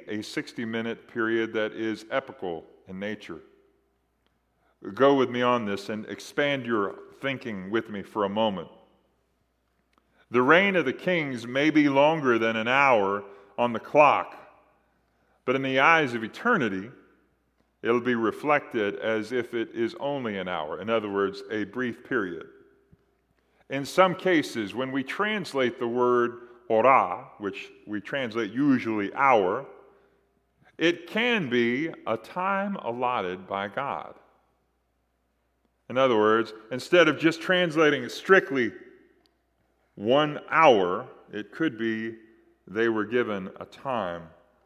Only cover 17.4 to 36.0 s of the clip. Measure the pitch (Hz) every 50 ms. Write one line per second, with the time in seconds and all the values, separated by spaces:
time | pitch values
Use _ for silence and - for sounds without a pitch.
17.4 | _ _ _ _ _ _ _ _ - 110 120 123 117 127 123 113 113 104 95 -
18.4 | - 147 147 143 - - - 113 104 101 101 - - 110 110 110 107 107 127 123
19.4 | 113 - - 117 113 110 - - 117 110 - - - 143 143 139 127 113 101 95
20.4 | 90 90 90 82 78 76 80 80 95 110 117 113 104 104 98 98 98 95 92 -
21.4 | - - 113 107 104 95 101 127 127 120 113 - - - 135 117 98 90 85 78
22.4 | - - - - - _ _ _ _ _ _ _ _ _ _ _ _ _ _ _
23.4 | _ _ _ _ _ - 135 139 139 131 - 180 185 185 165 - - 185 180 156
24.4 | 135 - - 117 107 95 95 117 131 131 131 139 - - - - 202 208 214 208
25.4 | 165 - - 135 127 120 117 - 127 120 120 123 123 123 123 120 120 120 117 -
26.4 | - - - - _ - 113 110 113 131 135 117 101 90 90 113 139 - - -
27.4 | 104 98 95 - - - - - _ 104 104 104 - - 143 139 131 113 101 117
28.4 | 113 98 107 127 147 147 131 120 107 113 110 107 98 92 - - 139 139 127 107
29.4 | 92 90 104 131 143 - - - - _ _ _ _ _ _ _ _ _ _ _
30.4 | _ _ _ _ _ _ _ - 156 170 170 - - - - 214 233 247 240 214
31.4 | 160 123 123 120 117 117 123 135 160 160 - - - - 110 113 - - - 180
32.4 | 185 196 196 196 196 202 196 - - 117 117 123 127 123 123 117 98 90 92 92
33.4 | 95 92 98 98 101 104 104 - 143 135 98 78 - - - - _ _ _ _
34.4 | _ _ _ _ _ _ _ _ _ _ _ _ _ _ _ _ _ _ _ _
35.4 | _ _ _ _ _ _ _ _ _ - 120 131